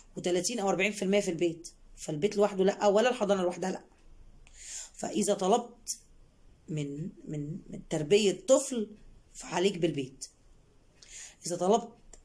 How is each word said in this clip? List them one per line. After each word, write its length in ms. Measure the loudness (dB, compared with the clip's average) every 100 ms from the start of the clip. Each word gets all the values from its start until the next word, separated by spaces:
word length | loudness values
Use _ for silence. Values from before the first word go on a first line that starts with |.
| -16 -6
وتلاتين 420 | -2 0 -2 -2
أو 100 | 0
أربعين 220 | 2 0
في 120 | 0
المية 180 | 0 2
في 100 | 0
البيت. 380 | -2 -2 -2 -14 -20 -20 -14
فالبيت 420 | -8 -2 -2 2
لوحده 260 | 0 4
لا، 240 | 2 4 4
ولا 220 | 6 4
الحضانة 320 | 2 0 2
لوحدها 300 | 0 -2 -4
لا. 120 | -6 -10 _ -20 -20 -20 -20 -20 -20 -16 -14 -14
فإذا 400 | -10 -6 -2 0
طلبت 640 | 2 4 2 0 -14 -10 -10 _ -20 -20 _ -20 _ -8
من، 400 | -6 -6 -8 -10 -12 -10
من، 300 | -8 -8 -10 -12
من 180 | -14 -6
تربية 560 | -4 2 4 4 2 4
طفل 440 | 4 4 -4 -6 -10 -20 -20 _
فعليك 440 | -18 -6 0 0 2
بالبيت. 500 | -2 -2 -8 -12 -18 _ _ -20 _ _ _ _ -20 -20 -20 -14 -8
إذا 100 | -2
طلبت 380 | 2 2 2 -18 -20 -20